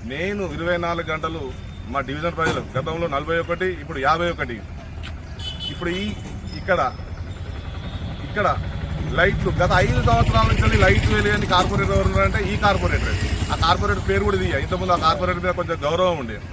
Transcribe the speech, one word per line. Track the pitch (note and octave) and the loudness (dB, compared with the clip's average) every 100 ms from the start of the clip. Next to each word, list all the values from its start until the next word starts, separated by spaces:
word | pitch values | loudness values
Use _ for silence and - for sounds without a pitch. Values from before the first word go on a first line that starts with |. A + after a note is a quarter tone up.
నేను | A2 C#3 F#3 G#3 | -8 -4 -4 -2
ఇరవై | F3+ D3 E3+ F3 | -4 -2 0 0
నాలుగు | E3+ E3+ E3 | 0 -2 -4
గంటలు | D#3 D#3+ D#3+ C3 - - - - | -4 -4 -6 -8 -10 -12 -12 -6
మా | C3+ | -4
డివిజన్ | C3 D3 E3+ E3 | -4 -4 -4 0
ప్రజలు, | D#3+ D3 - B2+ | 0 0 -4 -4
గతంలో | D3+ E3 E3+ | -4 -4 -2
నలభై | C#3 D3 E3 | -2 0 -2
ఒకటి, | E3 E3+ F#3 | -2 -2 -2
ఇప్పుడు | F3 C#3+ D3 | -4 -8 0
యాభై | C#3 D#3+ F3 | 2 2 0
ఒకటి, | D3 C3+ A2+ - - - - - - - - - - - | -2 -6 -6 -10 -12 -12 -10 -10 -10 -12 -10 -8 -8 -8
ఇప్పుడు | D3+ F3 | -4 -4
ఈ | F3+ G#3 G3+ - - - - | -2 -4 -6 -8 -10 -8 -8
ఇక్కడ, | - F3 C3 - - - - - - - - - - - - - - | 0 2 2 -2 -10 -10 -10 -8 -8 -8 -8 -8 -8 -8 -8 -8 -6
ఇక్కడ | G#3+ F#3 C#3 - - - - - | 0 0 0 -2 -4 -4 -4 -2
లైట్లు | D#3 F#3 - G3 | 2 2 2 0
గత | - F3+ F#3 | 2 4 4
ఐదు | G3+ A#3+ | 4 4
సంవత్సరాల | A#3 A#3 A3 A3 G#3+ | 4 4 6 4 4
నుంచి | - A3 G#3+ | 4 4 6
లైట్లు | F#3 G3+ - | 6 6 4
వెలిగని | G#3+ G#3 G#3 F3+ | 4 4 2 2
కార్పొరేటర్ | F#3 F#3 G3+ G3 | 2 4 2 2
ఎవరు | G3 F#3+ | 2 2
ఉన్నారంటే | F#3+ G3 G#3+ F#3+ | 2 2 2 0
ఈ | G#3 | 2
కార్పొరేటర్. | G#3+ F#3 F3+ - - - - - - | 2 2 2 0 0 0 0 -2 -2
ఆ | D3+ | 0
కార్పొరేటర్ | E3 F3+ G3+ G3+ - | 2 2 2 0 0
పేరు | G3 | 2
కూడా | G#3 F#3+ | 2 2
తీయ, | F#3 C#3+ | 0 0
ఇంతకుముందు | D3+ F#3 F#3 | -2 -2 2
ఆ | E3+ | 4
కార్పొరేటర్ | D#3+ D#3+ F3+ F3 | 4 2 0 0
మీద | F3+ | -2
కొంచెం | F3+ E3 D#3+ | -2 -2 -2
గౌరవం | C#3+ E3+ F#3 E3 | 0 2 2 2
ఉండే. | A#2 G#2 F2+ | -4 -8 -10